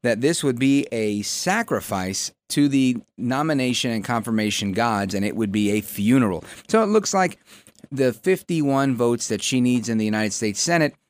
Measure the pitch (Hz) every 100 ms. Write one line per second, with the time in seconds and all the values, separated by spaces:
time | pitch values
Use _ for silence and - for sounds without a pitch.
0 | 123 110 135 170 143 120 135 139 - 117
1 | 107 104 101 - - 202 226 117 - 98
2 | 92 98 - _ _ - 143 139 131 120
3 | - - 120 131 160 143 127 120 127 113
4 | 98 117 110 110 107 101 101 95 117 107
5 | 98 98 101 - 107 104 104 107 98 -
6 | 104 131 113 82 - - - 220 214 214
7 | 196 190 180 - _ - - _ - 131
8 | 131 113 - 190 - 165 143 135 139 120
9 | 120 120 - 104 - 131 123 123 113 113
10 | 107 107 107 - 110 101 - 170 147 -